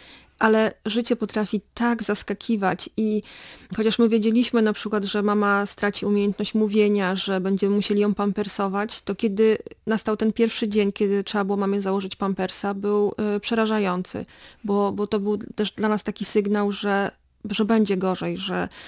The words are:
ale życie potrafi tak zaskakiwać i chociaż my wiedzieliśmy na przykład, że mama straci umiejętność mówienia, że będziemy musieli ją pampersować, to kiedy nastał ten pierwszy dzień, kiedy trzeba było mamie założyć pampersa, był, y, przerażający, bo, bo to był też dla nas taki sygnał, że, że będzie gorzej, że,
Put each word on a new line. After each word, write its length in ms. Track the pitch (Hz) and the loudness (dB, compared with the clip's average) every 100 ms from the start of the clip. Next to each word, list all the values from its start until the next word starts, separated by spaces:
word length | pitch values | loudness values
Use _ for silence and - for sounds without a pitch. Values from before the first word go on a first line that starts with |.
| - - - - | -12 -20 -16 0
ale 340 | 220 220 220 - 220 | 4 4 2 -2 -4
życie 300 | 220 233 233 | -2 0 -2
potrafi 440 | 208 220 208 208 - | -2 -2 -2 -4 -6
tak 280 | - 233 233 | -2 0 0
zaskakiwać 880 | 226 302 - 202 - 220 190 185 - - | -2 -2 -2 -6 -2 0 0 -2 -6 -2
i 260 | 220 214 - - - - - - | 0 0 -4 -18 -20 -20 -10 0
chociaż 220 | 220 214 | 0 4
my 100 | 233 | 4
wiedzieliśmy 540 | 226 220 226 240 233 | 4 4 4 2 2
na 100 | 214 | 2
przykład, 320 | 208 208 214 | 0 -2 -2
że 180 | 196 208 | -2 0
mama 440 | 208 208 202 202 202 | 2 2 2 2 0
straci 400 | - 208 - 202 | -2 -2 -2 0
umiejętność 480 | 202 202 196 208 | 2 2 -2 -2
mówienia, 600 | 220 214 214 208 208 185 | 0 2 4 4 2 0
że 260 | 190 196 190 | -2 -2 -2
będziemy 340 | 185 196 196 202 | 0 0 2 2
musieli 240 | 196 202 | 2 2
ją 140 | 208 | 2
pampersować, 880 | 202 202 196 202 - 196 196 214 - | 2 0 -2 -4 -2 -2 -2 -4 -6
to 120 | - | -6
kiedy 440 | 196 226 196 220 220 - - - | -2 -2 4 4 4 -2 -12 -4
nastał 300 | 220 - 214 | -2 0 0
ten 160 | 220 | 0
pierwszy 360 | 214 226 - 220 | 2 0 0 0
dzień, 240 | 214 202 | 2 0
kiedy 320 | - 202 202 | 0 0 0
trzeba 200 | 196 214 | -2 -2
było 120 | 196 202 | -2 0
mamie 220 | 196 202 | 0 0
założyć 340 | 196 196 190 - | 0 -2 -4 -4
pampersa, 580 | 196 196 185 - 202 | -4 -2 -4 -4 -6
był, 400 | 202 202 208 208 - 214 208 | -4 0 2 0 0 -2 -2
y, 40 | |
przerażający, 840 | - 226 214 214 196 180 185 - - - - - | -2 0 2 2 0 -2 -4 -8 -10 -14 -20 -12
bo, 280 | 208 202 202 | -2 0 0
bo 140 | 196 208 | 0 -2
to 140 | 214 | 0
był 180 | 202 208 | 0 -4
też 340 | - - 208 | -4 -4 -4
dla 160 | - 214 | -2 0
nas 140 | 214 | 0
taki 220 | - - | -2 -6
sygnał, 480 | 196 214 202 208 202 | -2 0 2 0 0
że, 380 | 202 208 196 196 - _ _ 208 | -2 -2 0 -2 -6 _ _ -6
że 140 | 202 | -2
będzie 320 | 214 226 202 185 | 2 4 4 2
gorzej, 400 | 190 180 170 175 | 0 -2 -4 -6
że, 300 | 190 180 180 - | -4 -4 -4 -8